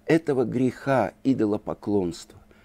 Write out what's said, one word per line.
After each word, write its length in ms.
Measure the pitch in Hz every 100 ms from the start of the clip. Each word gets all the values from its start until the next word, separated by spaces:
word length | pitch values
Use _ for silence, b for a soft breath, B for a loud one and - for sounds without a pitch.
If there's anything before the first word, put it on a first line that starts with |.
| -
этого 380 | 160 - 131
греха 680 | 110 127 127 - 139 131 98 -
идолопоклонства 1160 | 135 120 107 104 - 82 107 101 87 - - - - b